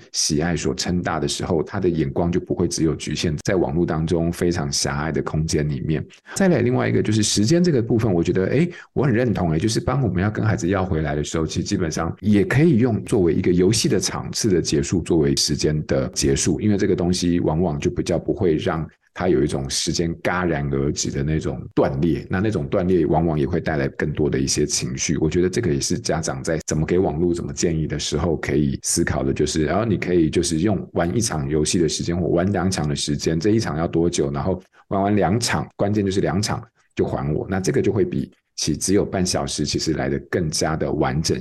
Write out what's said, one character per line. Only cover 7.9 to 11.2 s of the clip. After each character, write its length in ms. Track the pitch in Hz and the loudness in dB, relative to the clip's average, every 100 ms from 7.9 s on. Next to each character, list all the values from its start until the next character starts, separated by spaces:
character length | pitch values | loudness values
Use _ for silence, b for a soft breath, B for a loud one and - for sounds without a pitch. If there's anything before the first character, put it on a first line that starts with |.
| 120 | 2
分， 160 | 110 | 2
我 80 | 87 | 2
觉 100 | 85 | 2
得， 140 | 90 92 | 2 2
诶， 240 | 127 170 B B | 2 0 B B
我 120 | - | -2
很 80 | 139 | 2
认 220 | 113 127 | 2 2
同， 160 | 90 90 | 0 0
诶， 80 | 80 | 2
就 100 | 107 | 0
是 120 | 117 | 0
当 200 | - 139 | 0 0
我 40 | 120 | 0
们 140 | 90 | 0
要 80 | 101 | 0
跟 160 | 107 110 | 0 0
孩 80 | |
子 140 | 98 82 | 0 0
要 160 | 98 | 0
回 180 | 92 78 | 0 0
来 140 | 76 | 0
的 80 | 73 | -2